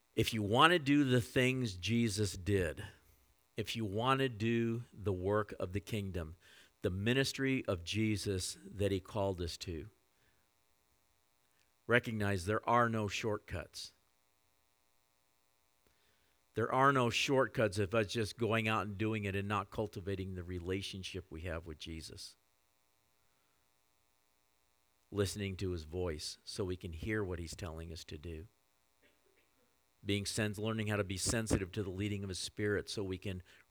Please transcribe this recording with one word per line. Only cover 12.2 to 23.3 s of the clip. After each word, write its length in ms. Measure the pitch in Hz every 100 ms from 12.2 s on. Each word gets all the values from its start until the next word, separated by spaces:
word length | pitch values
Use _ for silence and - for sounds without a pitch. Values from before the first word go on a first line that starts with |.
| 101 98
there 240 | 87 107 -
are 200 | 120 117
no 180 | 113 104
shortcuts. 840 | - 113 104 - 87 73 - - _ _ _ _ _ _ _ _ _ _ _ _ _ _ _ _ _ _ _ _ _ _ _ _ _ _
There 180 | - 117
are 200 | 127 135
no 180 | 135 117
shortcuts 680 | - - 135 117 - 110 98
of 160 | 95
us 140 | 113 101
just 300 | 117 104 -
going 280 | 113 113 110
out 180 | 110 104
and 120 | 98
doing 260 | 110 110
it 120 | 101 98
and 100 | 101
not 240 | 101 98
cultivating 640 | - 107 104 90 98 95
the 100 | 92
relationship 800 | 87 90 87 98 95 98 92 92 -
we 120 | 80
have 240 | 90 80 82
with 120 | 73
Jesus. 560 | 85 80 73 - - - _ _ _ _ _ _ _ _ _